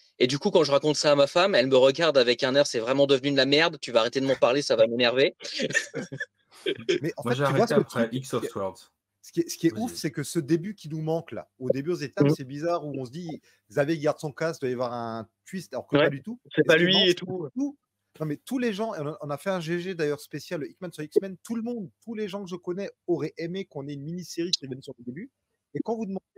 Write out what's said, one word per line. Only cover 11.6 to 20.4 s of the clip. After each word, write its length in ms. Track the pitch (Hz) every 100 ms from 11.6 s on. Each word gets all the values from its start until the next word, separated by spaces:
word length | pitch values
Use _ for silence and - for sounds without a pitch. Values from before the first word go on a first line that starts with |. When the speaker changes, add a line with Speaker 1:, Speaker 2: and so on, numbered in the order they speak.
| 127
Speaker 2:
début 200 | 131 143
aux 40 | 170
étapes, 340 | 139 - 143
Speaker 1:
Mhm. 20 |
Speaker 2:
c'est 140 | 156 131
bizarre, 400 | 143 165 170 147
où 140 | 139
on 60 | 123
se 60 |
dit, 300 | 147 170 143 - _ _
Xavier 280 | 107 143 165
garde 200 | 147 -
son 120 | 156
casque, 280 | - 160 160
doit 80 | 131
y 20 |
avoir 200 | 120 123
un 360 | 120 117 113 110 _ -
twist, 280 | 185 -
alors 140 | 123 -
que 80 | 143
Speaker 1:
Ouais, 20 |
Speaker 2:
pas 140 | 151
du 120 | 139
tout. 160 | 214 247 _ -
Speaker 1:
c'est 100 | 156
Speaker 2:
Et 40 |
ce 60 | 160
Speaker 1:
pas 20 |
Speaker 2:
qui 80 | 175
est 20 |
Speaker 1:
lui 40 |
Speaker 2:
marrant, 160 | 190 185
Speaker 1:
et 80 | 175
Speaker 2:
c'est 60 |
que 100 | 185
Speaker 1:
tout. 180 | 180 147 247
Speaker 2:
tout, 220 | 285 - _ _ _ -
non, 60 | 156
mais 100 | 147
tous 220 | - 262
les 140 | 240
gens, 200 | 196 226 170
et 40 |
on 60 | 143
a, 100 | 156
on 80 | 147
a 80 | 143
fait 120 | 196
un 80 | 185
G 180 | 160 175
G 160 | 180 170
d'ailleurs 260 | 151 143
spécial 440 | - 147